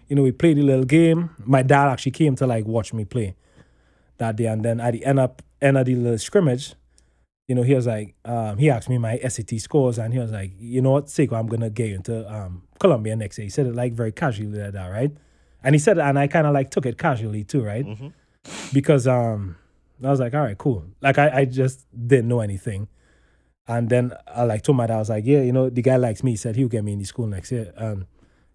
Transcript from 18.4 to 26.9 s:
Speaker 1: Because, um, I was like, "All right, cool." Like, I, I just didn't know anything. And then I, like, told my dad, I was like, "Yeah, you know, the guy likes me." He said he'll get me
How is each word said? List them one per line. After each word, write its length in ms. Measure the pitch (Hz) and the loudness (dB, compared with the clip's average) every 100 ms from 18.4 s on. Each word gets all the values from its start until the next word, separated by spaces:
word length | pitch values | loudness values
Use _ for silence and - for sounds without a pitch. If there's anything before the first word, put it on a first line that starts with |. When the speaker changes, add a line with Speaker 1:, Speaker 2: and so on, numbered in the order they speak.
| - - - | -18 -16 -2
Speaker 1:
Because, 340 | 139 151 143 123 | 0 4 4 4
um, 500 | 123 117 107 98 82 _ _ _ _ | 2 0 -2 -6 -12 _ _ _ _
I 80 | 131 | -2
was 80 | 139 | 0
like, 160 | 120 | 0
"All 60 | 143 | -2
right, 160 | 135 98 | -4 -2
cool." 260 | 147 107 80 - | -2 -4 -6 -2
Like, 180 | 139 135 | 2 4
I, 120 | 147 | 4
I 140 | 135 | 4
just 420 | 135 127 131 - _ 120 120 | 2 2 -2 -2 _ -10 2
didn't 200 | 131 113 | 2 4
know 120 | 120 | 0
anything. 480 | 104 95 - 98 107 _ _ _ _ _ _ _ - | -2 -6 -8 -8 -10 _ _ _ _ _ _ _ -6
And 200 | 117 117 | -2 2
then 240 | 123 123 - - | 2 2 -4 -10
I, 160 | - | -2
like, 200 | 120 107 | 0 0
told 140 | - 135 | 2 2
my 100 | 113 | 2
dad, 80 | 113 | 0
I 20 | |
was 100 | 107 | -2
like, 140 | 107 | -2
"Yeah, 180 | 110 143 | 2 4
you 100 | 123 | 4
know, 180 | 131 127 | 2 0
the 120 | 123 | 2
guy 140 | 127 127 | 2 4
likes 280 | 123 104 | 2 0
me." 80 | 131 | -2
He 40 | 110 | -2
said 200 | 120 110 | -2 -2
he'll 120 | 127 | -2
get 140 | 110 | -2
me 80 | 104 | -4